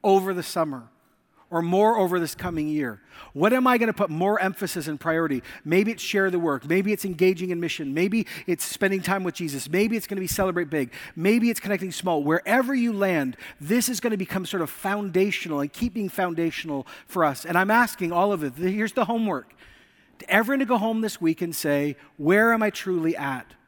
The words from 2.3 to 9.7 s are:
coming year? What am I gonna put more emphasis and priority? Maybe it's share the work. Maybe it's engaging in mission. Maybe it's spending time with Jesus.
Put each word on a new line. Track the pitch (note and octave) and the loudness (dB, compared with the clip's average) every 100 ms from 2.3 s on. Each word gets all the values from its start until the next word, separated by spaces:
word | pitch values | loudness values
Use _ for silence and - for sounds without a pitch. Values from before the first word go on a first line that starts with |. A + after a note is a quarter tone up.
coming | - F3+ E3 D3+ | -6 -6 -4 -2
year? | D3+ B2+ G#2 _ - - | -2 -4 -8 _ -20 -14
What | C#3 G3 | 0 2
am | B3+ B3+ | 4 4
I | B3 | 4
gonna | A3+ | 2
put | G#3 G3 | 0 -2
more | D#3 F#3+ G#3 | 0 0 2
emphasis | F#3+ F3+ F#3 F3 D3+ | -2 -2 -6 -6 -6
and | D3 | -4
priority? | E3 E3 D#3+ C3 - - | -2 0 0 -2 -6 -12
Maybe | D3+ F3+ G#3 | 2 2 2
it's | A3 | -2
share | - G3+ F#3+ | -2 0 2
the | F3+ | 2
work. | E3+ C3+ D3 | 0 -2 0
Maybe | F3+ G3 | 0 0
it's | G#3 | -2
engaging | G3 E3 F#3 F3+ F3+ | -4 2 2 2 -2
in | E3+ | -4
mission. | E3+ - C#3+ | -4 -4 -4
Maybe | D3 F#3+ A3+ - - - | 0 2 0 -2 -8 -4
it's | E3+ | -4
spending | - - F#3+ F#3+ | -4 -2 0 0
time | F3 G3 | -2 -2
with | F#3 - | -2 -6
Jesus. | E3 C#3 C#3+ | -6 -6 -2